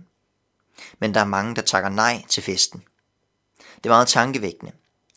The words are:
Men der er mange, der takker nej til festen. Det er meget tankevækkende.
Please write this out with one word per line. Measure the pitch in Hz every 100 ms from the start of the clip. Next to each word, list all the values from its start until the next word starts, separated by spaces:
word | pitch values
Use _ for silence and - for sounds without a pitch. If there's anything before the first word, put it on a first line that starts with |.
| 180 _ _ _ _ _ _ - - -
Men | 110
der | 104
er |
mange, | 101 98 110
der | 113
takker | 104 98 98
nej | 101 117 117 -
til | -
festen. | 95 92 - - - _ _ _ _ _ _ _
Det | - - 117
er |
meget | 117 123
tankevækkende. | 127 123 131 98 - - - _ _ _